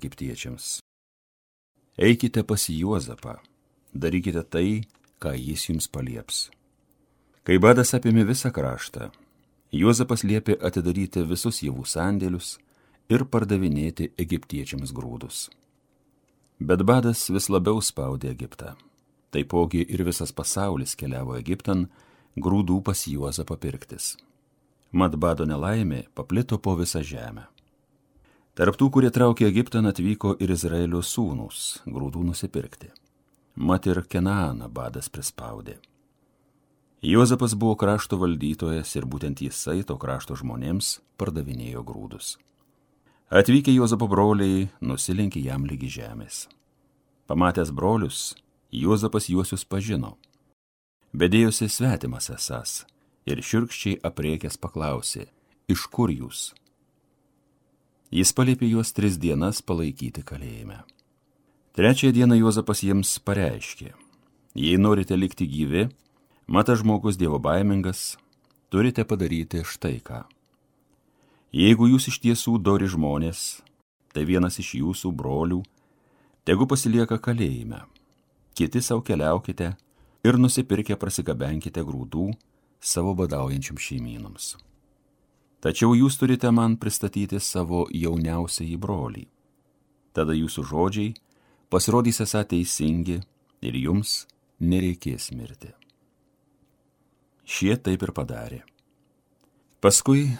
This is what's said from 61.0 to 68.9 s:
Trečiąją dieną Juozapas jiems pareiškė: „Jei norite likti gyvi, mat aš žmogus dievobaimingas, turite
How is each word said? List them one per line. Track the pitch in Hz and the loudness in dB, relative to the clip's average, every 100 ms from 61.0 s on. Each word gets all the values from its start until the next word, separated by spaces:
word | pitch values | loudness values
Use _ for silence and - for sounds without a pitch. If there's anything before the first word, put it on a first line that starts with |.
| _ _ _ _ _ _ _ | _ _ _ _ _ _ _
Trečiąją | - 104 131 135 | 4 6 6 6
dieną | 120 123 117 | 6 8 8
Juozapas | 113 107 107 104 | 6 4 0 0
jiems | 98 98 95 - | 2 2 2 -2
pareiškė: | - 101 82 55 - - - - _ _ _ _ _ - | -2 0 0 -2 -8 -14 -18 -18 _ _ _ _ _ -4
„Jei | 76 92 | 2 6
norite | 104 101 90 92 | 6 4 2 0
likti | 95 - 85 | 0 -2 -4
gyvi, | 73 73 82 120 - _ _ _ _ - | -2 0 0 0 -4 _ _ _ _ -2
mat | 95 117 | 2 4
aš | 117 | 4
žmogus | 110 104 107 92 | 4 2 0 0
dievobaimingas, | 85 71 71 85 101 98 92 90 - - _ _ _ _ _ | 0 0 0 2 2 0 -2 -4 -8 -12 _ _ _ _ _
turite | 95 123 | 2 2